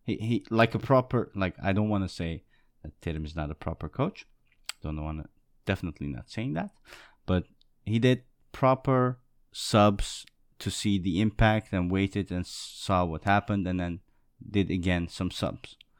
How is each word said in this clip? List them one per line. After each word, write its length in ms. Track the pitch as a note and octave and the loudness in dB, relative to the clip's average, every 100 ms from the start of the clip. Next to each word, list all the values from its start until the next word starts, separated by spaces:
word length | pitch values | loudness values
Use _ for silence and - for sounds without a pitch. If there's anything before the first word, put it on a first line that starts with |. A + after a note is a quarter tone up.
He, 120 | - G#2+ | -8 -4
he, 300 | A2 A#2 - | -2 -2 0
like 240 | A2+ A2+ A2 | 2 4 2
a 40 | |
proper, 500 | - C3 B2 B2 - G#2 | 2 4 4 0 -2 -2
like, 200 | F#2 - | -2 -2
I 120 | G2 | 0
don't 160 | F#2+ G#2+ | 2 2
wanna 180 | G2+ F#2 | 0 -2
say 360 | - E2+ E2 - _ _ _ | -4 -6 -6 -12 _ _ _
that 180 | D2+ - | -18 -10
Terim 240 | F2 D#2 D2 | -6 -4 -6
is 100 | D#2 | -6
not 160 | D2 | -6
a 40 | D2+ | -6
proper 340 | - E2 D#2 | -8 -8 -8
coach. 360 | - D#3 - - _ _ _ - - | -4 -4 -4 -18 _ _ _ -18 -12
Don't 220 | D#2 D#2 | -8 -6
wanna, 220 | D#2 D#2 D2 _ _ _ - | -6 -8 -12 _ _ _ -4
definitely 420 | F#2+ E2+ - D2 | -2 -4 -6 -8
not 220 | B1 - | -8 -10
saying 240 | - B2+ | -8 -4
that. 160 | D#3 G3+ - - - - _ - | -4 -6 -10 -20 -20 -20 _ -2
But 180 | F2+ - _ _ _ | -2 -2 _ _ _
he 160 | - A2+ | -2 2
did 240 | B2 B2+ - _ _ | 4 2 -2 _ _
proper 680 | - C3 C3 - C3 B2+ B2+ _ _ _ | 0 2 2 2 4 2 0 _ _ _
subs 720 | - - A2 G#2 G2+ - - - _ _ - | -10 2 6 6 4 -2 -8 -16 _ _ -10
to 120 | G2 | -8
see 260 | - G#2+ G2+ | -2 0 0
the 220 | F2+ F2 | 0 2
impact 540 | A2 - A2 G#2+ - | 2 4 4 4 0
and 180 | F#2+ F2+ | -2 0
waited 400 | F#2+ G2 G#2 F#2 | 0 0 -2 -4
and 140 | F2+ F2+ | -6 -6
s-, 260 | - - - | -10 -14 -8
saw 260 | - F#2 | 0 2
what 220 | F2+ D#2 G2+ | 0 -2 2
happened 420 | G2+ - G2+ F#2 | 2 2 -2 -2
and 120 | F#2 | -2
then 180 | F2 E2+ _ _ _ - - | -4 -6 _ _ _ -20 -2
did 220 | G2+ F2+ | 0 2
again 380 | F#2 F2+ F2 E2+ | 0 0 0 -2
some 220 | - F2+ | -4 -6
subs. 440 | - B1+ - - - _ | -4 -6 -6 -14 -20 _